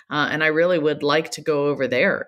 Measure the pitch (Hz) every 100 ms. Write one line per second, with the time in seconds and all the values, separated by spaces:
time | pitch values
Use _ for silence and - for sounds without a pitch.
0 | - 147 147 151 156 156 175 175 151 147
1 | 147 151 160 - 147 147 143 135 127 127
2 | 190 143